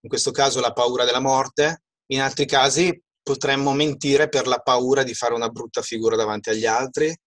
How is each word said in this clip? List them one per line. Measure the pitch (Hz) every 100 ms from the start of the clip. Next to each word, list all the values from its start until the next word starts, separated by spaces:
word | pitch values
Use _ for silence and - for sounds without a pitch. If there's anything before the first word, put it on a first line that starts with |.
In | 107
questo | 117 -
caso | 127 139 131
la | 120
paura | 117 120 127
della | 123 123
morte, | 135 131 135 - 151 165 _ _ _
in | 135
altri | 135 -
casi | 139 139 135 143 175 170 _ _
potremmo | - 135 135 135 139
mentire | 139 151 139 143 139 151
per | 143 123
la | 123
paura | - 123 127 135
di | 131
fare | 113 120
una | 117 117
brutta | 113 113 -
figura | 113 113 113
davanti | 110 107 107 104
agli | 110 113
altri | 113 131 127 156 165